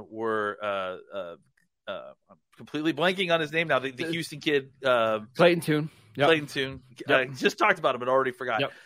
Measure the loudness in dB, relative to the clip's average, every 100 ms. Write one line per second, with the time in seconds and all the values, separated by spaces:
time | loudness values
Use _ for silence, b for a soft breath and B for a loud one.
0 | -12 -6 -2 0 -2 -2 -4 -2 -4 -8
1 | -10 -10 -10 -12 _ _ _ _ -12 -12
2 | -12 -20 _ -20 _ -20 -10 -4 -2 0
3 | 0 0 0 0 0 -2 0 0 0 -6
4 | -6 -6 -8 -6 0 0 0 _ 2 2
5 | 2 0 -4 4 4 4 0 -2 -2 b
6 | b b 4 4 0 -4 -4 -6 -16 -10
7 | 2 2 2 0 -2 2 2 2 0 0
8 | 2 2 2 -2 -2 -2 -2 B